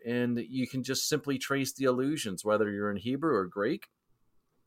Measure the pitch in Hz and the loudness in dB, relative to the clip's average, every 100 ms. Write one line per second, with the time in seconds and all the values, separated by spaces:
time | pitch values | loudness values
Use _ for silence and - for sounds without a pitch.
0 | 117 123 123 120 113 131 127 131 127 131 | -2 0 2 0 -2 -2 -2 -2 -2 -2
1 | - 151 139 131 - 139 131 - 131 127 | 0 0 0 -2 0 0 0 0 2 4
2 | 135 151 107 90 104 107 104 101 104 101 | 2 0 -4 -4 2 2 2 0 -2 -2
3 | 107 135 160 117 92 101 107 160 - _ | -2 0 2 2 2 0 0 -2 -6 _
4 | _ _ _ _ _ _ | _ _ _ _ _ _